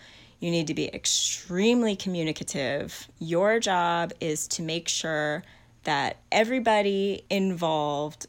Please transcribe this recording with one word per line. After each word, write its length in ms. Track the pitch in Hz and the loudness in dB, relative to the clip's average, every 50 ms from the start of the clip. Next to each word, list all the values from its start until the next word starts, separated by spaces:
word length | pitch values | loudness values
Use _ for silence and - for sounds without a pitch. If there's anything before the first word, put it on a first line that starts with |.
| - - - - - - - - | -20 -20 -20 -20 -20 -20 -14 -6
You 100 | - 170 | -2 0
need 160 | 170 170 165 156 | 2 2 2 0
to 60 | 156 | 0
be 120 | 156 151 - - | -2 -2 -4 -4
extremely 1000 | - - - - - - - - - - - 175 180 208 233 247 247 233 220 196 | -4 -2 0 0 0 0 -2 -4 -6 -8 -4 0 2 4 4 6 4 4 2 0
communicative. 1120 | 190 - 190 180 170 160 156 151 - - - - 143 135 120 139 147 - 165 - - - - - - | -2 -4 -4 -2 -2 -2 -2 -2 -4 -6 -6 -4 -4 -2 -2 -2 -2 -4 -6 -10 -14 -16 -18 -14 -10
Your 420 | 165 160 170 170 196 208 226 233 | -6 0 2 2 4 4 4 2
job 540 | 220 202 185 180 175 175 170 170 170 170 - - | 2 2 2 2 2 2 2 0 -2 -2 -4 -6
is 280 | - 160 151 156 - - | -4 -4 -2 -2 -4 -6
to 140 | - - 165 | -6 -6 -4
make 260 | 160 160 170 165 - | -4 -4 -4 -4 -4
sure 540 | - - - 160 160 151 151 151 151 160 - - - - - - - _ - | -4 -4 -2 -2 -2 0 0 -2 -2 -4 -6 -12 -20 -20 -20 -20 -20 _ -4
that 320 | 160 151 143 131 - - - _ - - | -2 0 0 0 -2 -4 -8 _ 0 2
everybody 920 | 202 220 226 254 262 226 233 214 208 202 202 196 196 196 202 190 - - - | 2 2 4 2 0 2 4 4 4 4 2 2 0 0 -2 -2 -4 -4 -2
involved 960 | 202 196 190 190 180 170 175 160 160 151 147 147 147 143 147 151 - - - | 0 0 2 0 0 0 0 0 0 0 0 0 -2 -2 -4 -6 -8 -12 -18